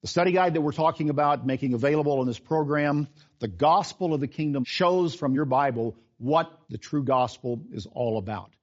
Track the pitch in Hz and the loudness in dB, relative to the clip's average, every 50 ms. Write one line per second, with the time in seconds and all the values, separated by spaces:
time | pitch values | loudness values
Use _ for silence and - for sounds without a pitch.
0 | - - - 170 175 185 175 185 185 175 160 165 151 151 143 156 156 160 156 - | -10 -4 0 2 2 4 4 4 2 2 2 0 0 -2 0 2 0 0 2 2
1 | 156 151 147 135 147 147 147 135 117 131 131 127 - 131 127 113 120 143 147 151 | -2 0 0 2 2 2 2 0 0 -2 -2 0 0 -2 0 2 2 2 2 2
2 | 147 143 143 135 127 127 117 - - - 160 160 151 143 147 147 147 147 143 147 | 2 2 2 0 0 0 -2 -6 -6 -2 -2 -2 0 0 0 0 2 2 0 0
3 | 151 147 _ _ - _ _ _ 123 110 92 85 143 151 165 196 185 - - _ | -2 -4 _ _ -20 _ _ _ -8 -8 -4 2 4 4 4 4 2 -2 -6 _
4 | 185 170 156 143 139 143 - - 156 151 143 139 127 - - - 185 175 180 180 | -2 -2 0 0 -2 -4 -4 -4 -2 -2 0 -2 -2 -4 0 2 2 4 4 4
5 | 180 165 - - - 139 131 135 151 139 127 131 143 139 127 117 113 117 107 _ | 2 0 -2 -2 -2 0 0 0 0 2 2 2 2 2 0 -2 -4 -4 -6 _
6 | _ _ _ _ 117 127 151 160 165 160 - - _ _ - 107 - - - 147 | _ _ _ _ -4 0 0 0 0 0 -8 -20 _ _ -12 -12 -10 -4 -4 -4
7 | 139 127 131 127 127 117 - - - 123 120 120 160 226 - 113 95 - - - | 0 2 2 2 2 0 -4 -8 -6 -6 -6 -6 -8 -12 -12 -12 -12 -10 -6 -4
8 | 123 117 110 113 98 104 107 98 92 - _ _ | -2 -2 -2 -2 -4 -6 -8 -8 -10 -14 _ _